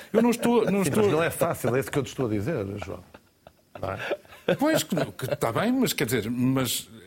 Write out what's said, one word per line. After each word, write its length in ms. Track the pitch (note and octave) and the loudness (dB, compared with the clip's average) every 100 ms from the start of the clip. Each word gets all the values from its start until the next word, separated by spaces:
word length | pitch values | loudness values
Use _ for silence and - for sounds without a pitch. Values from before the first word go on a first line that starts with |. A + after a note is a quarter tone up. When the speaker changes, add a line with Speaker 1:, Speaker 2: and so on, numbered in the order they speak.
| - | -2
Speaker 1:
Eu 80 | G#3+ | 2
não 80 | A#3 | 4
estou, 360 | A3 - A#3 - | 4 4 4 4
não 120 | G3 | 2
Speaker 2:
Sim, 60 | E3+ | 2
Speaker 1:
estou 140 | F#3 | 4
Speaker 2:
mas 80 | G3+ | 4
não 100 | D3+ | 4
é 60 | E3 | 0
fácil, 460 | - E3 - - B2+ | 0 -2 0 0 0
é 40 | |
isso 120 | C3 | 0
que 60 | C#3+ | -2
eu 40 | |
te 40 | B2+ | -4
estou 180 | - B2 | -2 -2
a 20 | |
dizer, 360 | G#2+ A2 D#3 G2 G2+ G2 | 0 -2 -2 -4 -6 -10
João. 180 | F#2 F#2 - _ _ - _ _ - | -12 -14 -20 _ _ -20 _ _ -12
Não 100 | F#2+ | -8
é? 640 | F#2+ - - - - - F#3 | -6 -6 -8 -10 -8 -2 0
Speaker 1:
Pois, 280 | D4+ D#4 | 2 0
que, 120 | - F#3+ - | 0 -4 -4
que 120 | - B2+ | -6 -6
está 180 | C#3 A#2 | -2 -2
bem, 200 | B2+ G#3 | 0 0
mas 220 | C4 A3 | 2 0
quer 120 | - C3+ | 0 0
dizer, 240 | A#2+ G#2 | 0 -2
mas 600 | A#2+ B2+ C3 B2 - - A2+ | 0 0 2 0 -4 -8 -18